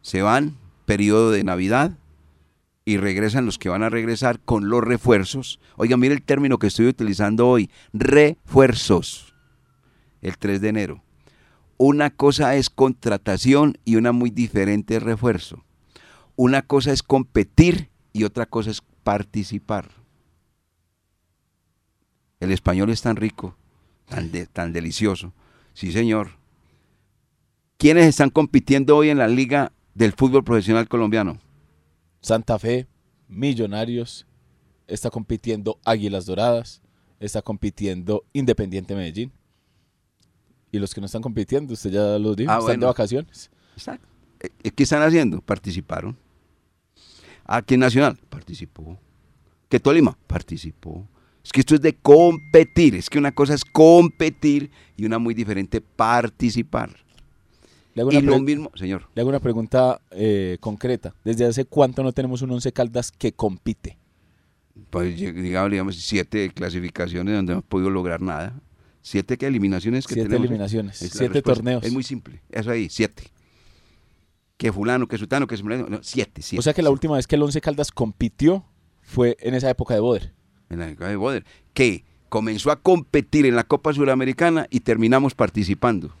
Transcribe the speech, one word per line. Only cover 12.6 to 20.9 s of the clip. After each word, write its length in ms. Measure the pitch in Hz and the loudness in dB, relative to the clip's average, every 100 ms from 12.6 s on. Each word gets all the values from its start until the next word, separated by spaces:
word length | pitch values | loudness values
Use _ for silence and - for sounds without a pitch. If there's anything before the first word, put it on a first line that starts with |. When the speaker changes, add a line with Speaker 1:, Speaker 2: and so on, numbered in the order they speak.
| 131 | -2
Speaker 1:
contratación 1040 | - 135 123 117 101 - 92 123 139 147 - | 2 2 2 -2 -2 -2 -2 4 4 4 0
y 120 | - 113 | 0 2
una 160 | 120 | 2
muy 180 | 120 123 | 0 -2
diferente 680 | 110 117 104 98 104 101 110 | -2 -2 -2 0 -2 -2 -4
es 60 | |
refuerzo. 600 | 107 110 123 95 - 80 _ _ _ _ _ _ _ | -4 -2 -2 -2 -6 -20 _ _ _ _ _ _ _
Una 280 | - 127 135 | 0 2 2
cosa 300 | - 139 131 | 0 0 0
es 100 | 131 | -4
competir 880 | - 139 127 - 98 - 170 175 151 _ _ | 0 0 2 -2 0 4 4 4 -4 _ _
y 100 | 107 | -4
otra 220 | 107 - 113 | -4 -4 -6
cosa 240 | 117 107 | -4 -6
es 100 | 107 _ _ | -8 _ _
participar. 880 | - 104 101 107 98 101 - 104 - _ _ _ _ _ _ _ _ _ _ | -4 -2 -4 -8 -6 -10 -6 -8 -8 _ _ _ _ _ _ _ _ _ _